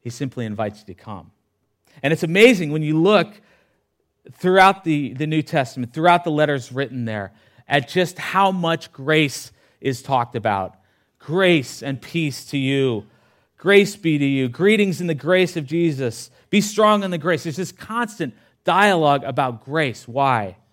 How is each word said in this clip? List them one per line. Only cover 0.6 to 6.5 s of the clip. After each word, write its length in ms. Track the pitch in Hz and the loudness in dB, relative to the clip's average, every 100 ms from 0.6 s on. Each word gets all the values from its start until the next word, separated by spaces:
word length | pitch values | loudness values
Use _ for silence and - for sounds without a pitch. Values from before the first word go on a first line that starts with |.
| 107 104 | -6 -8
you 60 | - | -20
to 80 | |
come. 360 | 92 - 101 78 _ _ _ _ _ _ - | -20 -16 -16 -16 _ _ _ _ _ _ -6
And 100 | 135 | -4
it's 120 | 156 | -2
amazing 480 | 165 175 226 220 160 | 0 6 6 6 0
when 100 | 151 | -4
you 180 | 151 156 | -2 2
look 400 | 175 214 - - _ _ _ _ _ _ _ _ - | 4 4 0 -8 _ _ _ _ _ _ _ _ -20
throughout 520 | - 180 190 190 196 | -4 2 6 6 6
the, 300 | 175 147 135 | 0 -2 -2
the 120 | 127 151 | -6 -2
New 160 | 156 | -2
Testament, 520 | 151 165 123 - 120 | 0 -2 -2 -6 -10
throughout 300 | - 170 175 | 0 4 4
the 60 | 175 | 2
letters 420 | 151 151 | 0 2